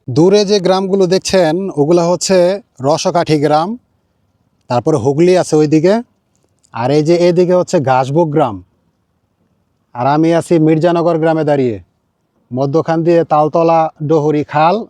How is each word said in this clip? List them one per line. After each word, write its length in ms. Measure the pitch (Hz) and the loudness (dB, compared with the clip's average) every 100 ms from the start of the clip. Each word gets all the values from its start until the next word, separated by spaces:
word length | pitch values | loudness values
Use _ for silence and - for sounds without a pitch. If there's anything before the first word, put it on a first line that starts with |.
| - | -6
দূরে 340 | 123 180 208 196 | 0 2 2 2
যে 120 | 208 | 0
গ্রামগুলো 460 | 180 190 190 196 180 | 0 -2 -2 0 0
দেখছেন, 460 | 185 - 190 160 175 196 147 | -2 0 0 0 -2 -4 -2
ওগুলা 260 | 143 175 170 | 0 0 0
হচ্ছে 320 | 175 - 185 175 202 - - | -2 0 2 2 -2 -10 -6
রসকাঠি 560 | 131 156 190 170 156 151 | -2 -2 0 -2 0 0
গ্রাম, 300 | 147 151 175 240 _ _ _ _ _ _ _ _ - | 2 0 -2 -8 _ _ _ _ _ _ _ _ -6
তারপরে 280 | 123 160 151 | -4 -2 -2
হুগলি 360 | 135 139 175 180 | 0 0 2 0
আছে 160 | 156 156 | 0 0
ওইদিকে, 380 | 151 156 175 220 - _ _ _ _ _ _ | 2 2 2 0 -4 _ _ _ _ _ _
আর 160 | 113 123 | -6 -2
এই 120 | 147 | 0
যে 120 | 151 170 | 2 2
এদিকে 360 | 175 170 180 180 | 2 2 2 0
হচ্ছে 220 | 170 180 | 0 -2
ঘাসবুক 460 | 131 131 131 147 165 | 0 0 0 -2 0
গ্রাম। 260 | 151 131 95 92 _ _ _ _ _ _ _ _ _ _ _ _ 120 | 0 -2 -4 -16 _ _ _ _ _ _ _ _ _ _ _ _ -4
আর 100 | 131 | 0
আমি 220 | 151 160 | 2 2
আছি 220 | 165 - 175 | 0 0 2
মির্জানগর 580 | 156 160 170 170 165 165 | 2 2 2 0 0 0
গ্রামে 240 | 165 160 | 0 0
দাঁড়িয়ে, 340 | 151 147 127 101 - _ _ _ _ _ _ | 0 0 -2 -4 -12 _ _ _ _ _ _
মধ্যখান 480 | 123 139 156 160 165 | -6 -2 -2 -2 -2
দিয়ে 180 | 165 170 160 | 0 0 2
তালতলা 540 | 151 156 170 165 165 160 - | 0 0 0 2 2 0 -4
ডোহরি 400 | 147 160 147 151 139 | -2 0 0 -2 -2
খাল 300 | 147 160 202 | 0 0 -2